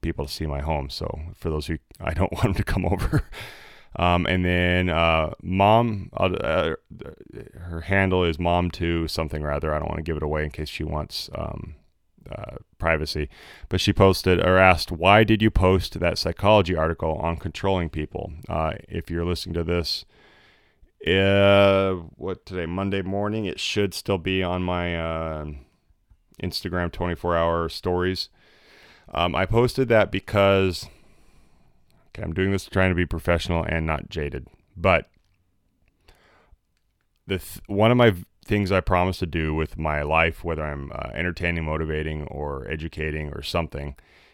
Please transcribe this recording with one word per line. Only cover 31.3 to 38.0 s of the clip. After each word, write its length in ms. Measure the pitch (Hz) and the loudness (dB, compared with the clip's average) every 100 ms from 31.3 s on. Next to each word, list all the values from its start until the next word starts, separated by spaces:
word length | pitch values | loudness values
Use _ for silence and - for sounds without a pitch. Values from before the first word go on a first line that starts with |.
| _ _ _ _ _ _ _ _ | _ _ _ _ _ _ _ _
okay, 140 | - | -10
I'm 100 | 82 | -6
doing 180 | 82 95 | 0 0
this 140 | 98 - | 0 -2
trying 240 | 98 92 | 2 4
to 60 | 87 | 4
be 100 | 87 | 0
professional 580 | 82 - 85 - 85 | -2 0 0 0 -2
and 220 | 78 82 80 | 0 -2 -2
not 240 | 78 - | -4 -6
jaded, 380 | 80 73 71 - _ _ 92 | -6 -6 -8 -12 _ _ -2
but 320 | 92 85 - _ _ _ _ _ _ _ _ _ _ _ _ _ _ _ _ _ _ _ _ _ - | 2 4 2 _ _ _ _ _ _ _ _ _ _ _ _ _ _ _ _ _ _ _ _ _ -6
the 120 | 95 | -6
th-, 220 | - - - | -6 -14 -4
one 240 | 101 110 | 2 4
of 60 | |
my 140 | 123 | 6